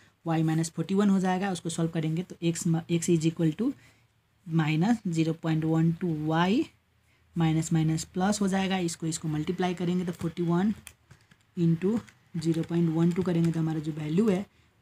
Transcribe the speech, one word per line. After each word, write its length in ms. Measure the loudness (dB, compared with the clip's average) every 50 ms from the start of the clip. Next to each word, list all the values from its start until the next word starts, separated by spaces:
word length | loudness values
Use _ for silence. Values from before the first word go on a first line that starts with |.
| _ _ _ _ -4
y 120 | -2 0 0
minus 280 | 2 2 0 0 -2 -2
forty 260 | -4 -6 -4 -2 0
one 140 | 2 4 4
हो 80 | 4 2
जाएगा। 300 | 2 0 0 0 -2 -4
उसको 160 | -4 -6 -6 -6
सॉल्व 200 | -4 -2 -2 -2
करेंगे 320 | -2 -2 -2 -2 -2 -4
तो 140 | -6 -8 -10 -4 -2
x 220 | -2 -2 0 0
म-, 160 | 0 0 0 0 -2
x 200 | -2 0 2 2
is 160 | 2 2 2
equal 280 | 0 0 0 0 0 0
to 180 | 0 -2 -4 -4 -6 -12 -20 _ _ _ _ _ _ _ _ _ _ _
माइनस 520 | -2 0 0 2 2 2 2 2 2 2 0 -2 -2
ज़ीरो 240 | 0 0 0 0 -2
पॉइंट 300 | -2 -2 -2 0 0 0
वन 280 | 2 2 4 4 2 2
टू 140 | 0 -2 -4 -2 -2 -2 0
y 340 | 2 2 2 4 2 2 0 -2 -8 _ _ _ _ _ _ _ _ _ _ _ -2
माइनस 360 | 0 2 2 2 0 0 0
माइनस 320 | 0 2 2 2 0 -2 -4
प्लस 340 | -6 -4 -2 0 0 0 0
हो 80 | 0 0
जाएगा, 300 | 0 0 0 0 -2 -2
इसको, 280 | -2 -4 -4 -4 -6
इसको 220 | -6 -6 -4 -4 -4
मल्टीप्लाई 460 | -4 -2 -2 -4 -2 -2 -2 -2 -2
करेंगे 300 | -2 -2 -2 0 -2 -2
तो 80 | -4 -6
फ़ोर्टी 280 | -6 -6 -6 -4 -2
वन 300 | 0 2 2 2 2 0 0 -4 -8 -16 -20 _ _ _ -20 -20 _ _ _ _ _ _ _ 0
into 400 | 2 2 2 2 2 0 -2 -2 -4 -8 -16 _ _ _ -8
ज़ीरो 260 | -4 -2 0 0 0
पॉइंट 260 | -2 0 0 2 2 2
वन 220 | 2 2 2 2
टू 100 | 2 0
करेंगे 280 | 0 0 2 2 2 2
तो 80 | 0 0
हमारा 200 | -2 -2 -2 -4
जो 120 | -4 -6
वैल्यू 360 | -6 -6 -4 -2 0 2 2 2
है 160 | 0 0 -2 -8 _ _ _ _ _ _